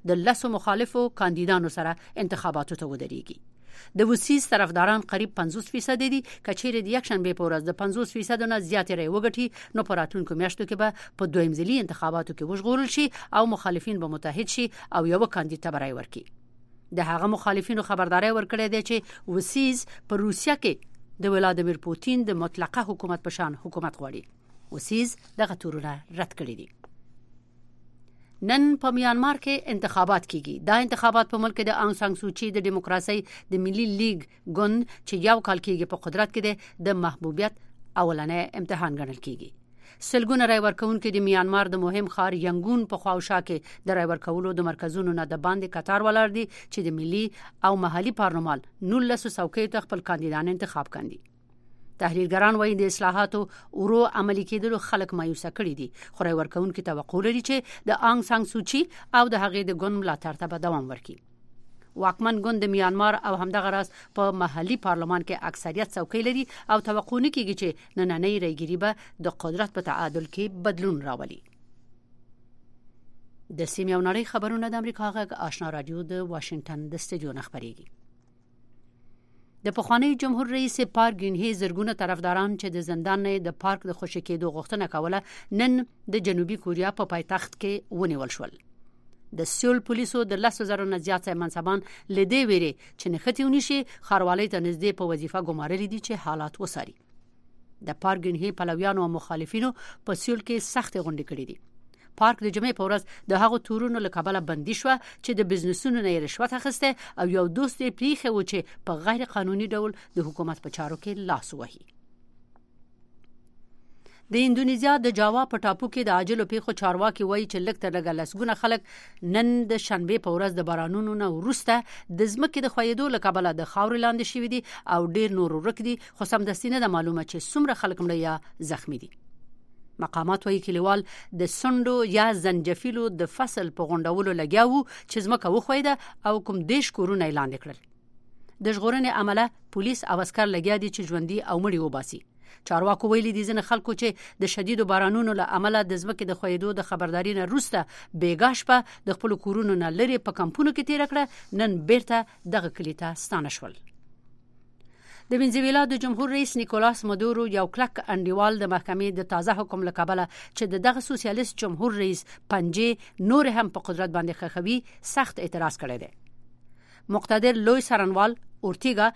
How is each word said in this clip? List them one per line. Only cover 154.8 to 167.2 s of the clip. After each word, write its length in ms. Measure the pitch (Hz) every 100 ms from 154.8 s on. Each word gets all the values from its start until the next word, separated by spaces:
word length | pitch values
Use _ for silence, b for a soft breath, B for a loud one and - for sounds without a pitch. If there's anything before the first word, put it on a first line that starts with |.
| b b b b b
د 80 | 247
وینزویلا 400 | 262 240 262 277 285
د 100 | 254
جمهور 280 | 254 220 277 277
رئیس 160 | 269 240
نیکولاس 420 | 226 214 233 233 214
مدورو 340 | 196 226 233 233
یو 120 | 196 190 -
کلک 240 | 254 - -
انډیوال 440 | 190 180 190 208 214
د 80 | 196
محکمې 440 | 180 - 185 202 180
د 100 | 180
تازه 200 | 175 170 196
حکم 260 | 190 190 180
له 60 | 175
کبله 260 | 170 185 175
چې 320 | - - - 202
د 80 | 185 240
دغه 160 | 254 247
سوسیالیست 560 | 269 220 208 233 -
جمهور 320 | 208 165 233 208
رئیس 220 | 190 175 - B -
پنجې 380 | 196 170 175 233 226 B B 196
نورې 220 | 277 277 226
هم 100 | 214 -
په 100 | -
قدرت 220 | 175 185 170
باندې 180 | 170 165
ښخوي، 380 | 170 180 180 247 - b -
سخت 260 | 277 262 - 165
اعتراض 320 | 170 160 -
کړی 140 | 135 123
دی. 80 | - - - - - - - b b b b
مقتدر 460 | 202